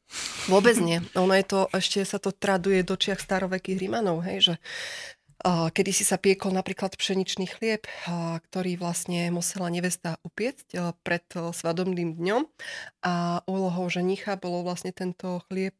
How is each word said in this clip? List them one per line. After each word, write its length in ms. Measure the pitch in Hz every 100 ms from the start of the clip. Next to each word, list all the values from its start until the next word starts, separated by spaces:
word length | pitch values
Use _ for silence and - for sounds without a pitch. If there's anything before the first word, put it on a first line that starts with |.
| _ - - - -
Vôbec 320 | 190 233 226
nie. 240 | 170 170 175
Ono 200 | 185 185
je 100 | 190
to, 160 | 190 196 190
ešte 320 | 190 - 202
sa 140 | 190 202
to 120 | 196
traduje 520 | - 202 190 196 190
do 120 | 180
čiach 240 | 190 - 190
starovekých 640 | - 185 185 185 - 190
Rimanov, 400 | 190 233 202 165
hej, 180 | 180 190
že, 120 | 185 165 - - - - - - _ -
a, 280 | 180 170 160
kedysi 320 | - 196 196
sa 120 | 196 190
piekol 340 | 196 190 196
napríklad 420 | 185 190 190 190
pšeničný 560 | - - 190 185 - 185
chlieb, 340 | - 226 214 - -
a, 340 | - 175 165 165
ktorý 380 | - 185 180 175
vlastne 520 | 175 175 - 175 175
musela 380 | 175 170 196 175
nevesta 540 | 175 180 - 170 160
upiecť, 460 | 175 - 233 - - 180
a, 80 | 175 -
pred, 300 | - 170 -
a, 160 | 180 170
svadobným 640 | 175 165 165 185 180 170 165
dňom. 300 | 175 226 311 - - - - -
A 400 | 180 175 175 175 -
úlohou 400 | 190 185 175 180
ženicha 500 | 175 180 196 - 196
bolo 240 | 180 175
vlastne 280 | 175 180 185
tento 500 | - 180 175 185 180 -
chlieb, 300 | 190 190 -